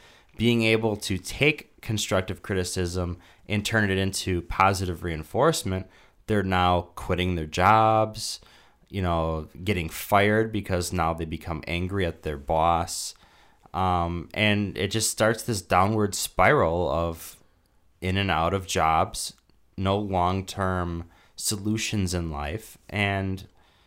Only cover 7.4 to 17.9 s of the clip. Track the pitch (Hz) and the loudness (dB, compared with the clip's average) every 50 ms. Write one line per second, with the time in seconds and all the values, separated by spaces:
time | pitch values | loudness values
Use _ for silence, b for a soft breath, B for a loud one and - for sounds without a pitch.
7.4 | 78 78 - - 92 98 110 110 110 110 110 110 110 107 107 113 - - - b | -4 -4 0 2 4 6 6 6 6 4 4 2 2 0 -4 -6 -8 -8 -10 b
8.4 | b b b b b b b b _ _ - 98 92 87 85 82 80 82 80 78 | b b b b b b b b _ _ -6 -2 -2 0 0 0 0 0 -2 -4
9.4 | 78 - - - 92 101 101 90 80 78 - - - - 104 101 101 107 107 110 | -6 -10 -14 -6 -4 -2 -2 -2 -4 -6 -6 -10 -2 2 4 4 6 6 4 2
10.4 | 110 110 110 101 101 - 95 90 85 - 92 87 82 82 82 82 82 78 82 78 | 2 0 -2 -4 -4 -2 -2 -2 -2 -2 -2 0 0 0 0 -2 -4 -6 -8 -8
11.4 | - 87 82 73 - - 85 87 90 90 98 101 90 85 82 - - 78 73 71 | -8 -8 -8 -8 -6 -6 -4 -4 -4 -4 -2 -2 -2 -4 -4 -6 -6 -8 -8 -6
12.4 | 71 - 82 80 80 85 85 82 85 - - - - - b b b b b b | -4 -2 0 2 4 4 2 2 0 -4 -6 -8 -8 -10 b b b b b b
13.4 | b b b b b - - 87 92 92 92 87 85 85 87 87 - - - - | b b b b b -8 -4 -2 0 2 2 2 0 0 -2 -4 -6 -6 -2 0
14.4 | 107 107 104 101 104 95 - - 95 98 - 113 107 - - - 110 110 117 117 | 2 2 2 2 0 -2 -2 -4 -4 -2 -2 -2 -2 -2 0 2 2 2 2 0
15.4 | - - 113 95 - - 95 90 95 101 110 107 104 98 - - - - - - | -2 -4 -4 -4 -2 2 4 4 4 4 2 0 0 -2 -2 -4 -6 -4 2 4
16.4 | 92 117 151 139 98 80 82 87 87 69 69 82 85 85 82 82 - - - - | 4 6 6 6 4 2 2 0 0 0 0 0 0 -2 -4 -6 -12 -16 -20 -20
17.4 | _ _ _ _ _ _ _ _ _ _ | _ _ _ _ _ _ _ _ _ _